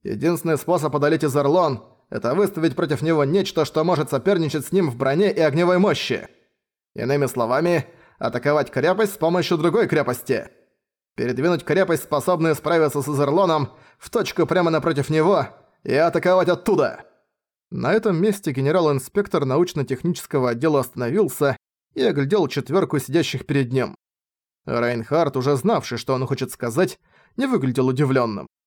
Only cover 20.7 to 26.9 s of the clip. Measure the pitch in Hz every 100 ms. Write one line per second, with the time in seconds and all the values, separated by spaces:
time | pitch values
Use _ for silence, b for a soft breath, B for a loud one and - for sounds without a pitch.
20.7 | 143 120 139 120 139 151 - 143 - _
21.7 | _ _ - 240 143 139 202 156 143 135
22.7 | 175 190 147 - 151 147 131 - 139 123
23.7 | 131 117 - _ _ _ _ _ _ -
24.7 | 120 120 120 110 151 156 131 127 139 180
25.7 | 196 - 117 - 127 127 135 127 - 120
26.7 | 120 185